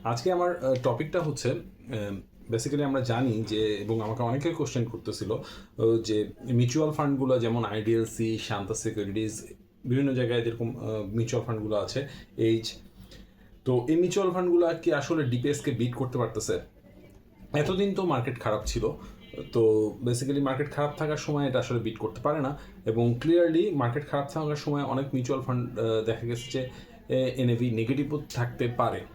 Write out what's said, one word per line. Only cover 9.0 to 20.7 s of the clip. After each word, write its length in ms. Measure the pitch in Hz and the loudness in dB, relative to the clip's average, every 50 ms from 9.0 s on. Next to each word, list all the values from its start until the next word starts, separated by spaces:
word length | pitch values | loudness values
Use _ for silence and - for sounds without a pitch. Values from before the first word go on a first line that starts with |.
| 101 98 98 110 110 107 - - - - - - - _ _ - - | -4 -2 -2 -2 -2 -4 -6 -8 -14 -16 -20 -20 -20 _ _ -12 -2
বিভিন্ন 300 | 123 123 135 139 139 127 | 0 2 2 2 2 2
জায়গায় 280 | 127 123 117 120 120 | 0 0 2 2 2
যেরকম, 340 | 113 117 113 - 117 113 - | 0 0 -2 -2 -4 -4 -4
আহ, 260 | - 110 110 110 107 104 | -6 -6 -4 -4 -4 -4
মিউচুয়াল 400 | 95 104 117 113 - - 117 110 | -2 0 0 0 0 0 -2 -2
ফান্ডগুলো 300 | 123 113 110 107 107 107 | -2 -4 -4 -2 0 0
আছে, 320 | 101 95 - - 127 147 143 - - - - - | 0 0 -2 -4 -4 -6 -6 -10 -16 -18 -12 -2
এইচ, 360 | - 113 113 113 113 113 - - - - - - - - - - - - - - - - - - - - | 2 2 4 4 2 0 -6 -10 -12 -18 -20 -20 -20 -20 -20 -20 -20 -20 -20 -20 -20 -20 -20 -20 -6 -2
তো 220 | 131 127 123 123 143 | 0 0 2 2 2
এই 80 | 160 | 4
মিউচুয়াল 340 | 170 180 175 180 202 190 185 | 4 4 2 2 2 2 2
ফান্ডগুলো 440 | 175 185 180 180 170 170 175 165 170 165 | 2 2 2 4 6 6 4 4 2 0
কি 100 | - 170 | 0 2
আসলে 320 | 151 143 139 - 170 156 143 | 2 2 0 0 0 0 2
ডিপিএসকে 460 | 120 120 120 123 143 143 143 - 147 | 2 0 0 0 0 0 0 -2 -2
বিট 240 | 123 104 120 120 120 | 0 0 -2 -2 -2
করতে 240 | - 131 120 - 127 | -4 -4 -4 -2 -2
পারতেছে? 400 | 117 110 - 107 - - 95 - - - - - - - - - - - - - - - - - - - | -2 -2 -2 -4 -2 -2 -2 -4 -4 -10 -20 -20 -20 -20 -20 -20 -20 -20 -20 -20 -20 -20 -20 -20 -12 -4
এতদিন 420 | - 151 147 180 185 180 202 202 190 | -2 0 0 2 2 2 2 0 2
তো 80 | 202 | 0
মার্কেট 380 | 185 175 143 123 120 131 123 - | 2 2 2 2 0 -2 -4 -2
খারাপ 240 | - 117 107 104 - | -2 0 0 0 -2
ছিল, 320 | - - 120 - 110 - - - - - - - - - - - - | -2 -2 0 0 0 -2 -4 -14 -16 -18 -18 -18 -14 -12 -12 -12 0
তো 420 | - 120 113 110 107 107 107 104 - - 117 | 2 6 6 6 6 6 4 0 -2 -2 0
basically 380 | 120 117 117 131 131 139 143 | 0 0 0 0 0 0 2
মার্কেট 300 | 139 131 131 127 147 - | 2 0 0 0 -2 -2